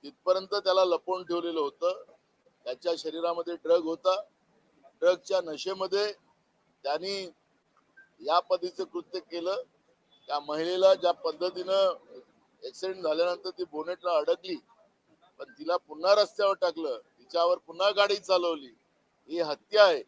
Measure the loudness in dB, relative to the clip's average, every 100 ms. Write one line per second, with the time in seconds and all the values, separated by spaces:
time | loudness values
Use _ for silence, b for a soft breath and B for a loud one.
0 | -18 -8 -2 0 0 -4 2 4 4 2
1 | -2 -6 -4 -4 -2 -2 -4 -2 -4 -4
2 | -12 _ _ _ _ _ -12 -6 -4 -4
3 | -6 -4 -4 -2 -6 -8 2 2 2 -2
4 | 0 0 -4 _ _ _ _ _ -20 _
5 | 2 2 0 -2 -2 -8 -6 -4 -2 -2
6 | -2 -6 _ _ _ _ _ _ -6 -4
7 | -4 -8 -10 _ _ _ _ _ _ _
8 | _ _ 0 0 2 -4 -4 -6 -8 -8
9 | -10 -12 -10 -8 -4 -6 -8 _ _ _
10 | _ _ -6 -6 -4 -4 -2 4 4 6
11 | 2 0 -4 -4 -4 -4 -2 2 2 0
12 | _ -20 -20 _ _ _ -16 -10 -8 -6
13 | -2 0 0 -2 -8 -10 -8 -8 -8 -6
14 | -2 0 0 -2 -2 -10 _ _ _ _
15 | _ _ _ _ -20 -14 -4 -4 _ -4
16 | 4 4 4 0 0 0 -2 -2 -6 -8
17 | -10 _ _ 0 2 0 -4 0 0 2
18 | 2 0 0 2 2 -4 -8 _ _ _
19 | _ _ -10 -4 -4 -4 _ 8 8 6